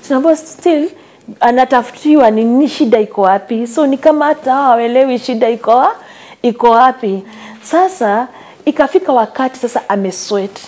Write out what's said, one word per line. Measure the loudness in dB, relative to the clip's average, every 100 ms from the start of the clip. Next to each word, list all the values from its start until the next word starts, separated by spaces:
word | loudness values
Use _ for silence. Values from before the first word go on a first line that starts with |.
| -2
Tunaambiwa | 0 0 0
still, | -6 -4 0 0 -2 -10 -20 _ -20 -2
anatafutiwa | 0 2 2 0 -2 -6 2 4 4
ni | 2
nini, | 0 2 0
shida | 0 0 2
iko | 0 0
wapi. | 0 0 -2 -6 -4
So, | -2 0
ni | 2
kama | 2 2
hata | 0 -2 -2
hawaelewi | 0 2 2 2 0 0 -2
shida | -4 -2 -2
iko | -2 2
wa-, | 2 2 -2 -18 -20 -20 -4
iko | -4 0 2
wapi. | 4 4 2 -6 -6 -10 -20 -20 -18
Sasa, | -4 0 0 -2 -2 -2 -4 -12 -20 -6
ikafika | -6 -2 0 0 0
wakati | 0 0 -4 -6 -6
sasa | -6 -6 -4
ame-sweat. | -4 -4 -8 -6 -6 -6 -12